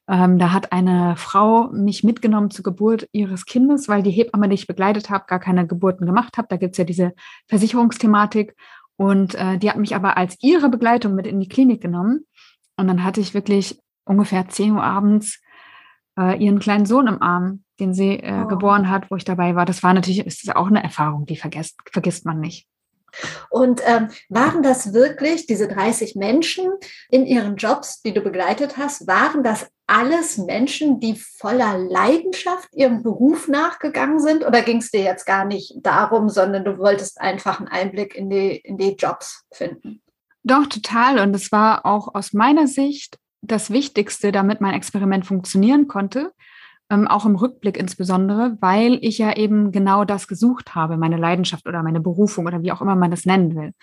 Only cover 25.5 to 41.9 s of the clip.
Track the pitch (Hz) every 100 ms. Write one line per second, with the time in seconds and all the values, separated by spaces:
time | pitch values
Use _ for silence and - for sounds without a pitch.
25.5 | 208 202 202 202 233 220 202 196 262 320
26.5 | - 370 392 - - - 262 262 247 202
27.5 | 202 220 285 - - 220 202 202 180 180
28.5 | 208 285 247 277 - - 190 285 302 247
29.5 | 214 - _ - 214 247 330 330 - 180
30.5 | 190 269 - 302 254 226 214 - - 202
31.5 | 247 226 190 185 185 202 330 370 - -
32.5 | 359 - - 269 233 233 202 262 311 -
33.5 | 285 330 - 302 - 262 311 294 311 240
34.5 | 240 226 233 - 214 190 185 - 196 196
35.5 | 202 - - 185 185 214 220 214 202 185
36.5 | 196 190 180 196 202 190 - 185 190 202
37.5 | 185 190 185 190 190 202 - 196 196 196
38.5 | 165 - 190 196 196 - - - - _
39.5 | - - - - - _ _ _ _ 233
40.5 | 269 285 214 - 226 247 269 202 196 -
41.5 | 214 214 214 -